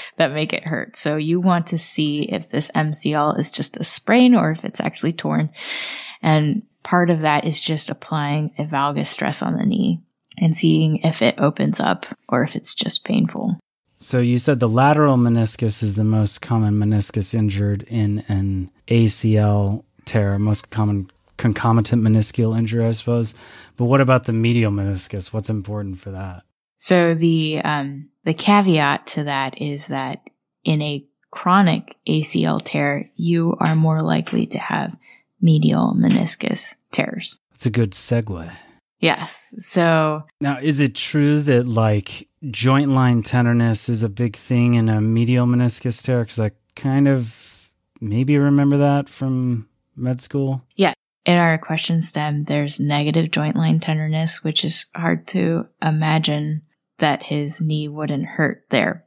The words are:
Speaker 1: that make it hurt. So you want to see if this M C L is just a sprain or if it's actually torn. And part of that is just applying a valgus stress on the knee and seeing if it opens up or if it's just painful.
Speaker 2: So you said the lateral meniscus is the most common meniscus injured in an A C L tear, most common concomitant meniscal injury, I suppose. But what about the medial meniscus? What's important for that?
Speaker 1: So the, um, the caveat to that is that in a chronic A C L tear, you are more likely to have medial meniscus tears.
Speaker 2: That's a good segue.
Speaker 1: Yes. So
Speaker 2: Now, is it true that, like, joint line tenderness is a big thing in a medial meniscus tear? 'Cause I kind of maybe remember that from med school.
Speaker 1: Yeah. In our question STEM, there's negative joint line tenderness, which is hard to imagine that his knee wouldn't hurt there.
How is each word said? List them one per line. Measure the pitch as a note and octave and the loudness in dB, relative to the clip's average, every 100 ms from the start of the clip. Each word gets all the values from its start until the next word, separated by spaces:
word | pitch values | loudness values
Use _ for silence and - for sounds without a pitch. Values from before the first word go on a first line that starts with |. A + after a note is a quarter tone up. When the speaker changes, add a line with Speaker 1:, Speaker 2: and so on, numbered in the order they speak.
| - - | -16 -2
Speaker 1:
that | D#3+ | 0
make | D3 D#3 | 0 -4
it | - | -4
hurt. | - D#3 - - | -4 -6 -6 -6
So | - D3+ | -4 -2
you | D#3 F3 | 0 0
want | F#3 F3 E3 | 2 2 0
to | E3 | -4
see | - - D3+ D3 | -4 -2 -2 -2
if | - F2+ D#3+ | -4 -4 -4
this | C3+ D#3 | -6 -4
M | - D#3 | -2 -2
C | D3 D3+ | -2 -2
L | D3+ D3 | 0 0
is | D3+ D3+ | 0 -4
just | - - - | -4 -8 -6
a | |
sprain | - - - A3+ B3+ | -6 -6 0 4 6
or | A#3+ D#3 | 6 2
if | D#3+ | -2
it's | - - | -8 -6
actually | - - - | -6 -4 -4
torn. | E3 D#3 D3+ D#3 - - - - - - - | -4 -2 -2 -2 -6 -12 -10 -10 -12 -14 -4
And | - D#3 D3+ F3 - _ | 2 2 2 -2 -6 _
part | - F3+ F3 | -2 2 4
of | E3 | 2
that | D#3 D3 | 2 0
is | - D3+ | 0 -4
just | - D#3 - | -2 -4 -4
applying | - - D#3 D3 D3 D3+ - | -8 -6 -4 -2 -2 -4 -6
a | |
valgus | D3+ D3 C#3 D3 D3 | -6 -2 -2 -2 -4
stress | - C#2 D3+ | -2 -4 -2
on | - - | -4 -2
the | - | 0
knee | - - E3+ - _ _ - | 0 0 -2 -6 _ _ -2
and | E3 D#3+ | 0 2
seeing | E3 D#3 D#3+ D#3 | 2 4 2 2
if | D#3+ D#3 | -2 0
it | - - | 0 2
opens | C#3+ D#3 D3 - | -2 0 -2 0
up | - F2+ - - _ | -2 -2 -6 -18 _
or | B2+ | -2
if | C3 - | -2 -4
it's | - | -6
just | - - - | -4 -2 -4
painful. | - - - - - - _ _ _ _ | -2 0 0 -2 -6 -6 _ _ _ _
Speaker 2:
So | - B2+ | -4 0
you | A#2+ B2 | 2 0
said | C3+ C3+ | 0 2
the | A#2 | 2
lateral | A2+ C#3 D3+ D3 C3 | 4 4 6 4 4
meniscus | A#2+ A#2 A2+ - A2+ G#2 | 4 4 2 0 -2 0
is | G#2+ G2+ | -2 0
the | |
most | G#2+ A2 G#2 - | 2 2 2 -2
common | - A2+ G#2+ G#2 | -2 0 2 2
meniscus | G#2 G#2+ G2 - G2 | 2 2 0 -2 -2
injured | A#2 G#2+ G2 G2+ G2+ | 0 0 0 0 -2
in | - A#2 G#2 G#2 - | -2 -2 0 -2 -2
an | G2+ G2 F#2+ F#2 _ - | -2 0 -2 -6 _ 0
A | A#2 A2+ | 2 4
C | - A2+ G#2+ | 2 2 4
L | G#2 G#2 G2+ G#2 - _ - | 4 2 0 -2 -8 _ -4
tear, | A#2 G2+ G2 | 0 0 0
most | G#2 G#2 - | 0 0 -4
common | - G#2 G2+ F#2+ _ _ - | -2 0 0 -4 _ _ -4
concomitant | B2 G2+ A#2 A2+ G#2+ A#2+ | -2 0 2 2 2 2
meniscal | A2 A2 G#2 - A2+ A2+ | 4 4 2 0 0 0
injury, | A2+ A#2 A2+ | -2 0 0
I | |
suppose. | A2 - A#2+ A2+ - - - - _ | -2 -2 -2 -2 -6 -20 -20 -20 _
But | A#2+ | 2
what | C3+ | 4
about | C3+ B2+ | 4 4
the | B2 | 2
medial | A2+ A#2 A#2+ A2 | 0 2 4 2
meniscus? | G2+ G2 G2 - G2+ F#2 | 2 -2 -4 -6 -8 -6
What's | A2 G2+ | -6 -4
important | G#2+ G2 G#2 G2+ F#2 | -6 -6 -8 -8 -10
for | - | -12
that? | F#2+ F#2+ F2+ _ _ _ _ | -10 -10 -12 _ _ _ _
Speaker 1:
So | - F3+ E3+ | 2 4 4
the, | E3 E3 E3 D#3 D#3 | 4 2 2 0 -2
um, | - D3 C#3 C#3 D3 _ | -2 -2 -4 -10 -14 _
the | - | -4
caveat | D#3+ - G3+ G3 D#3+ C#3+ - - | -2 4 4 6 4 2 0 -4
to | - | -6
that | D3 C#3 C3+ - | -4 -4 -4 -6
is | D3+ C#3+ - | -8 -8 -6
that | C#3 C3 C#3 - _ _ _ | -6 -6 -8 -16 _ _ _
in | - D3+ | -2 -2
a | D3+ C#3+ C#3 _ _ | -2 -6 -10 _ _
chronic | - F#3 F#3 F#3 - - - - | -6 2 4 6 2 -4 -18 -2
A | D#3 | -2
C | D3+ - | 0 -2
L | D#3+ D#3 | 0 -2
tear, | - - C#3+ C#3+ - _ | -4 -2 -2 -2 -8 _
you | E3+ E3+ E3 - | -2 0 0 0
are | D#3+ D#3+ | 0 2
more | D#3+ D#3 | 2 2
likely | D#3+ - E3 - - | 0 -2 -2 -2 -2
to | - | -6
have | - - D#3 E3 _ _ _ _ | -4 -4 -4 -10 _ _ _ _
medial | E3+ D#3 D#3 - A#1+ | 2 4 4 2 0
meniscus | - - - E3 - - - - - _ | 2 2 2 0 -4 -4 -4 -6 -12 _
tears. | - - - - - _ | -4 -4 -6 -12 -14 _
Speaker 2:
That's | _ B2 | _ -4
a | |
good | G#2+ A2 | 0 -2
segue. | - - A#2+ G#2+ F#2 E2 E2 - _ _ _ | -2 -2 -2 -4 -10 -12 -16 -20 _ _ _
Speaker 1:
Yes. | E3 - - - - - | 0 0 -4 -14 -16 -14
So | F3+ - E3+ D#3+ D#3 D3+ D3+ _ | -4 0 2 2 2 -2 -10 _
Speaker 2:
Now, | C#3+ C3+ | -4 -2
is | C#3+ C#3+ | -2 0
it | C#3+ | 0
true | - - D3+ D3 D3 | -2 -4 0 2 2
that, | D3 B2+ B2 | 4 2 2
like, | A2+ A2+ G#2 G2 - - _ D3 | 2 2 2 -2 -14 -18 _ -12
joint | G#2 A#2 C3+ C#3+ | -2 2 2 4
line | C3 B2+ A#2+ | 2 4 2
tenderness | G#2+ B2 A#2+ A#2+ A#2 G#2+ - | 0 0 2 2 2 0 -2
is | A2+ | -2
a | A2+ | -2
big | G2+ A#2+ G#2 | -2 -4 -6
thing | - B2 A#2+ | -2 2 4
in | A#2+ A2 | 4 2
a | G#2+ | 2
medial | A2 A2+ A#2 B2 B2 | 2 2 2 2 2
meniscus | B2 B2 A#2 B2+ A2+ | 2 2 -2 -6 -6
tear? | - B2 | -2 -2
'Cause | A2+ - | -2 -2
I | G#2+ - _ - | -4 -4 _ -8
kind | C3+ C3+ C#3 | -2 2 4
of | C3+ A#2 - - - _ _ _ _ | 2 -2 -10 -20 -20 _ _ _ _
maybe | A2 G#2+ C3 D3 | -4 -2 2 4
remember | C#3+ C#3+ C#3+ C#3+ | 4 4 4 4
that | C#3+ C#3+ C#3 | 4 2 -2
from | - C3+ C3 B2+ A#2 G#2+ _ _ - | -6 -4 -2 -2 -2 -6 _ _ -10
med | B2+ B2+ | -6 -6
school. | - C#3+ C3+ C3+ - - | -6 -4 -2 -4 -8 -2
Speaker 1:
Yeah. | F#3+ - _ _ - | 0 0 _ _ 0
In | F3 | 4
our | E3+ D#3+ | 4 2
question | - D#3+ - E3 | -2 -6 -2 -2
STEM, | E3 - D3+ D3 | -2 -2 -2 -2
there's | D3+ D3 C#3+ - | -2 -2 -2 -4
negative | C#3+ D3 D3 D#3 D#3+ | -2 0 0 0 0
joint | D#3 D3+ - | -2 -2 0
line | D#3+ D#3+ | 2 0
tenderness, | D#3+ D#3 D#3 D#3 D#3+ - | 0 -2 -2 -2 0 -2
which | D#3 D#3 | -2 -2
is | - F3 - | -2 -2 -4
hard | - E3 E3 - | -4 -2 -2 -2
to | F#3 D#3 E3 - _ | -2 0 -2 -4 _
imagine | D#3 D#3 D#3 D#3 D#3 D3 D3+ D3+ - _ _ _ | -2 0 2 2 0 -2 -4 -6 -8 _ _ _
that | D#3 C#3+ | 0 0
his | - D3 D3 D#3+ | -2 -4 -4 -4
knee | D#3+ D#3 D3+ | -2 -2 -4
wouldn't | D3 D3+ C#3+ C3+ | -8 -4 -4 -6
hurt | - D#3 - _ | -2 -2 -2 _
there. | C3 - - | 0 0 -4